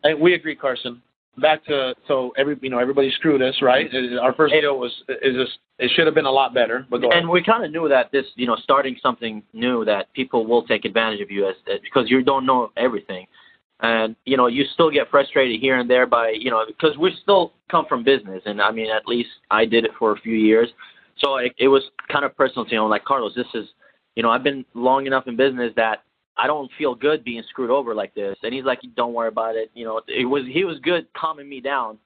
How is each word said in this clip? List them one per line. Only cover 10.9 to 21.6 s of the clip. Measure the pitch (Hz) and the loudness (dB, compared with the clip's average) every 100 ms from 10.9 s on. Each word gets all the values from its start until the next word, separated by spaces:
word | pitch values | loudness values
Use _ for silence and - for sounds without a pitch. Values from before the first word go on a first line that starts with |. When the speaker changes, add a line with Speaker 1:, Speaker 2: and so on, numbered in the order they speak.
| 107 113 107 | -2 -2 -4
Speaker 2:
of | 101 | -6
you | 98 95 | -4 -4
as, | 95 - | -4 -6
as, | 101 | -6
because | - 139 110 | -2 -2 2
you | 131 | 2
don't | 131 139 131 | 2 0 2
know | 127 113 - | 0 0 -2
everything. | 127 113 - 92 92 _ _ _ _ _ | -2 -2 -8 -14 -14 _ _ _ _ _
And, | 113 113 110 113 - | -2 0 -2 -6 -2
you | 131 | 2
know, | 123 | 2
you | 127 139 | 2 -2
still | - 165 | 2 2
get | 143 120 | 2 2
frustrated | 143 - 143 131 110 | 2 2 2 0 0
here | 131 127 | 0 0
and | 120 | 4
there | 127 123 | 4 4
by, | 120 113 | 2 0
you | 110 123 | -2 -2
know, | 113 113 - | -2 -2 -2
'cause | 160 147 | -2 0
we | 185 180 | -2 -2
still | - 196 170 _ _ | 2 2 2 _ _
come | 170 151 | -2 0
from | 127 | 0
business. | 117 135 104 95 104 | 2 2 0 -12 -8
And, | 104 | -2
I | 101 | -2
mean, | 113 110 | 0 -4
at | 110 - | -4 -2
least | 120 120 - _ | -4 -4 -12 _
I | 107 113 | 2 4
did | 117 | 2
it | 113 - | 2 0
for | 113 | -2
a | 104 | -2
few | 113 113 | -2 2
years. | 110 110 117 _ - _ _ - | 4 4 2 _ -20 _ _ -4
So | 143 135 | -2 0
it, | 123 | -4
it | - | 2